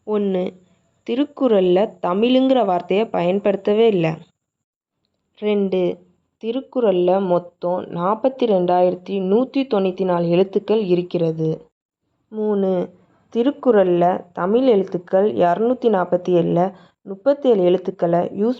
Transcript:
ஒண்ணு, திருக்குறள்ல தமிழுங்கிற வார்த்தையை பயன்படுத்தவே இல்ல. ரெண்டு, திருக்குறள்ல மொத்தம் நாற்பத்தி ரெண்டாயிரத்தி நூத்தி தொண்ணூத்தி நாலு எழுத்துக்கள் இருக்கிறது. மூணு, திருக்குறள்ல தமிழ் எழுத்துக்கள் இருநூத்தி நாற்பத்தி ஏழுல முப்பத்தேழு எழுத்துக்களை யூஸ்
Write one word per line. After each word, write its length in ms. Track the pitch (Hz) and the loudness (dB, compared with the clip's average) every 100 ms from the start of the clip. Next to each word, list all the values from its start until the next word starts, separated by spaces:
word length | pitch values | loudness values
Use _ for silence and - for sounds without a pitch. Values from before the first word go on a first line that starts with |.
| - | -6
ஒண்ணு, 480 | 208 202 185 190 - _ _ _ _ - | -2 -2 -2 -4 -8 _ _ _ _ -6
திருக்குறள்ல 800 | 240 294 - 262 202 185 180 214 - | -4 -4 0 2 2 4 2 0 -4
தமிழுங்கிற 640 | 180 190 240 254 262 254 | -4 0 2 2 2 2
வார்த்தையை 440 | 208 175 175 190 226 | 2 -2 0 -2 -2
பயன்படுத்தவே 800 | 180 175 196 202 196 208 208 226 | -2 -2 0 0 -2 0 2 2
இல்ல. 320 | 190 160 160 - _ _ _ _ _ _ _ _ _ _ - | 2 -2 -4 -14 _ _ _ _ _ _ _ _ _ _ -8
ரெண்டு, 680 | 208 208 196 185 180 180 _ _ _ _ | -2 0 0 0 -2 -4 _ _ _ _
திருக்குறள்ல 840 | 220 254 262 262 226 180 175 190 190 | -8 -6 -6 -2 0 2 2 0 0
மொத்தம் 560 | 175 175 _ 175 180 | -2 -2 _ -6 -6
நாற்பத்தி 640 | - 170 180 220 262 262 | -6 -6 -4 -2 -2 -2
ரெண்டாயிரத்தி 680 | 233 190 180 180 180 185 - | 0 0 2 2 2 0 -6
நூத்தி 460 | 196 185 208 254 277 | -6 0 0 0 -4
தொண்ணூத்தி 480 | 262 202 190 185 | -2 -2 -2 -2
நாலு 240 | 190 175 170 | -2 -2 0
எழுத்துக்கள் 540 | 170 190 196 202 220 | 0 0 -2 -2 -2
இருக்கிறது. 880 | 190 175 175 180 165 160 160 156 - _ _ _ _ _ _ | 0 -2 -2 -2 -2 -2 -4 -4 -10 _ _ _ _ _ _
மூணு, 680 | 220 214 202 190 185 - - _ _ _ 226 | -6 -2 0 0 -2 -4 -10 _ _ _ -2
திருக்குறள்ல 880 | 247 285 262 214 185 175 175 185 - | -2 0 2 4 4 4 2 0 -6
தமிழ் 340 | - 180 233 262 | -6 -2 0 2
எழுத்துக்கள் 680 | 202 190 175 - 190 208 | 2 0 -6 -2 0 0
இருநூத்தி 540 | 220 175 175 233 247 240 | 2 0 2 0 0 0
நாற்பத்தி 400 | 196 180 180 175 | 0 0 -2 0
ஏழுல 460 | 175 170 170 190 190 _ _ | 0 2 0 -2 -4 _ _
முப்பத்தேழு 640 | 208 190 269 285 269 214 | -16 -6 -2 0 2 2
எழுத்துக்களை 800 | 180 180 180 180 175 170 - 196 | 2 0 -2 -4 -2 0 -2 -2
யூஸ் 140 | 220 | -4